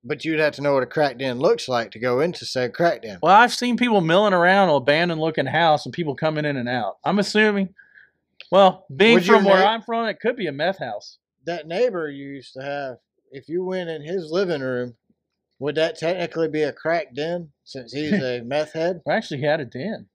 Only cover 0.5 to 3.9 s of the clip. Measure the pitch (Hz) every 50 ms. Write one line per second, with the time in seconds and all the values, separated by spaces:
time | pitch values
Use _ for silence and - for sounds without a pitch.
0.5 | 143 - 139 143 139 131 127 123 - 160 147 143 123 120 135 131 123 120 135 185
1.5 | 233 233 - - 123 120 117 107 - 110 113 127 123 127 147 175 165 - 120 -
2.5 | - 131 127 120 - - 170 170 156 - - 110 101 87 - 160 190 208 240 240
3.5 | 247 - 247 247 240 - 247 247